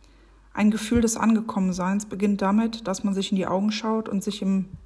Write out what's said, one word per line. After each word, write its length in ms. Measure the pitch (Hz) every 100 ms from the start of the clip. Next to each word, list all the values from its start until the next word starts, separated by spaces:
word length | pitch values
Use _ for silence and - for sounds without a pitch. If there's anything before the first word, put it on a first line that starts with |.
| - - - - -
Ein 200 | - 208
Gefühl 300 | 214 - 240
des 140 | 226 -
Angekommenseins 920 | 220 220 220 202 185 180 180 202 208
beginnt 340 | 190 208 202
damit, 460 | 196 208 226 226 -
dass 160 | 196
man 100 | 208
sich 180 | 190 196
in 40 | 190
die 100 | 175
Augen 260 | 185 214
schaut 380 | 214 220 220 220
und 140 | 196
sich 180 | 208 202
im 240 | 190 190 185 -